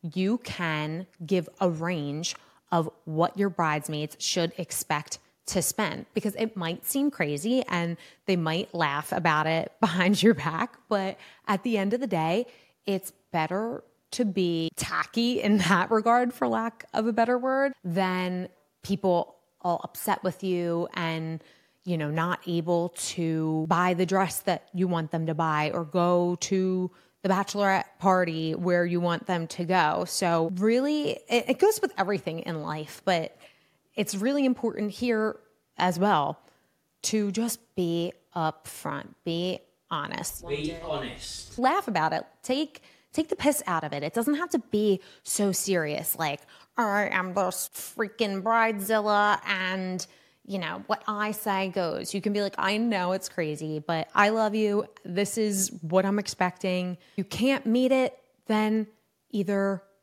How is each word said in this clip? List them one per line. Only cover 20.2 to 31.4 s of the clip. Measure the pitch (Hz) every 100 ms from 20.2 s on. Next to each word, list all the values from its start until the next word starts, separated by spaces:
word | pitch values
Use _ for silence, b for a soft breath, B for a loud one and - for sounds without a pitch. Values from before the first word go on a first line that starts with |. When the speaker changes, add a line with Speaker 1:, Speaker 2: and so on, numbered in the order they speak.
Speaker 1:
with | 185 -
you | 190 175 175 170 170
and, | - 165 160 160 160 b b b b
you | - 170
know, | 147
not | 156 170 180 -
able | 170 165 170 175
to | - - - 165 160 156 156 160
buy | 170 180
the | 175 180
dress | 190 190 -
that | - 175 _
you | 185 180
want | 170 156
them | 165 160
to |
buy | 160 160 151 151
or | -
go | 160 180 175 175 175 175
to | - 190 185 185 180 b b b
the | 190
bachelorette | 190 196 202 196 190 - _
party | 196 185 175 160 160
where | 160 175 175 175
you | 175
want | 175 170 -
them | 180 165
to | -
go. | 170 185 156 - 180
So | - 180 165 165 180
really, | 208 240 277 302 294 - -
it, | 240